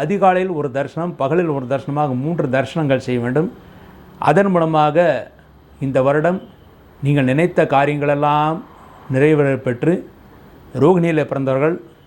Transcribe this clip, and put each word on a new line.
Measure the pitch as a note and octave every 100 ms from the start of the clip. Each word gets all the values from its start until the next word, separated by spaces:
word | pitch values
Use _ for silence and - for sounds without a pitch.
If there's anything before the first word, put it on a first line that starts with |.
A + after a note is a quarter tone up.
அதிகாலையில் | D3+ G3+ F#3 F#3 F#3 D#3+
ஒரு | C#3+ B2+
தரிசனம், | C#3 D#3+ F3 -
பகலில் | C3+ E3 E3+ C#3
ஒரு | B2
தரிசனமாக | C3+ A#2+ C#3+ D3 B2
மூன்று | D3 E3 C#3+ C3
தரிசனங்கள் | A#2+ E3 D3 C3 B2+
செய்ய | B2 A#2
வேண்டும். | C#3 G3 - - - - - - - -
அதன் | D#3 G3+
மூலமாக | F3 D#3+ D#3 D3+ D3+ E3+ C3 - - - - - - C3+
இந்த | C3 C3
வருடம் | D3+ E3 F#3+ - - - - - - C#3+
நீங்கள் | C#3+ B2+
நினைத்த | C#3 F3 F3 D#3 C#3
காரியங்களெல்லாம் | C#3+ D3 D3 C#3+ D3 D3+ D3+ E3+ - - - - -
நிறைவேற | C3 D3+ D#3 C#3 C3+ C3
பெற்று | A#2+ D#3 G3 - - - - - - - B2
ரோகிணியில் | D3 F#3 E3+ D#3 C#3+
பிறந்தவர்கள் | C#3 C3+ C3 D3+ F3 - _